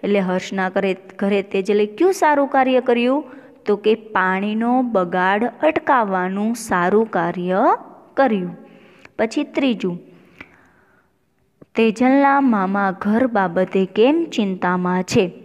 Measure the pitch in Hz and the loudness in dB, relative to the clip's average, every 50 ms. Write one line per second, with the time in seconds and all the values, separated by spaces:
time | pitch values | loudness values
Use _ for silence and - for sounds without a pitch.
0 | - 190 202 202 190 185 180 185 185 - - 190 190 185 190 196 190 196 185 190 | -2 0 0 0 0 0 -2 -4 -4 -6 -6 -4 -4 -2 -2 -2 -2 -2 -4 -4
1 | - - - - - 196 208 202 190 196 - 190 190 196 208 208 208 208 208 - | -8 -20 -10 -6 -4 -2 0 -2 -2 -2 -4 -4 -2 0 0 0 0 -2 0 0
2 | 320 370 370 359 370 311 302 277 285 269 - 269 262 262 254 254 240 254 240 240 | 0 0 2 2 2 2 2 2 0 0 2 0 2 4 2 0 2 2 0 2
3 | 240 247 269 302 294 - - - - - - _ _ - 208 202 208 214 220 220 | 2 0 0 -2 -4 -8 -18 -20 -20 -20 -20 _ _ -2 -2 0 2 0 0 0
4 | 214 - 214 196 185 185 185 190 196 208 214 220 233 240 247 254 262 240 226 190 | -2 -6 -2 0 0 0 0 -2 -2 -4 -4 -2 -2 0 0 0 0 0 0 0
5 | 180 175 170 180 180 185 196 208 220 240 - - - 311 320 320 320 - 285 247 | 0 0 0 0 0 2 2 0 0 -4 -4 0 0 0 0 0 0 2 2 2
6 | 226 202 190 185 180 185 190 202 208 220 240 240 - - 190 180 175 180 196 208 | 2 0 -2 -2 -2 -2 -4 -4 -4 -4 -4 -6 -4 -2 -2 0 2 2 2 2
7 | 226 220 - 185 170 170 175 180 175 180 185 190 240 320 427 494 - - - - | 0 0 -2 -2 -2 -2 -4 -4 -4 -2 0 2 2 2 2 0 -4 -16 -20 -20
8 | - - _ - 269 262 226 196 180 175 170 - - - - - - - _ _ | -20 -14 _ 0 2 2 2 0 -4 -6 -10 -12 -18 -20 -20 -20 -20 -20 _ _
9 | _ - _ - 214 226 - 302 294 302 - 330 285 269 233 185 - 190 175 175 | _ -20 _ -4 -4 -2 -2 -6 -6 -4 -4 -2 0 0 -2 -2 -4 -6 -6 -6
10 | - - - - _ _ _ - - _ _ _ _ _ _ _ _ _ _ _ | -12 -20 -20 -20 _ _ _ -20 -20 _ _ _ _ _ _ _ _ _ _ _
11 | _ _ _ _ _ _ _ _ _ _ _ _ - _ _ - 226 226 214 220 | _ _ _ _ _ _ _ _ _ _ _ _ -20 _ _ 2 2 2 2 2
12 | 247 254 262 277 277 277 277 285 277 262 226 208 190 185 196 202 202 196 180 - | 2 4 4 4 4 4 4 4 2 2 2 2 0 0 -2 0 -2 -2 -2 -2
13 | - 208 208 226 254 254 233 208 190 180 170 185 185 185 - 196 190 185 - - | -2 0 0 2 0 0 0 0 0 0 0 -2 -2 0 0 -2 -2 0 2 2
14 | 220 262 311 339 339 320 - - 214 196 190 180 - 180 180 180 180 180 180 180 | 4 4 4 2 -2 -2 -2 -2 -2 -2 -2 -2 -2 -2 -2 0 0 0 -2 -2
15 | 185 - - 247 196 175 - - - | -2 0 0 0 0 0 -4 -12 -20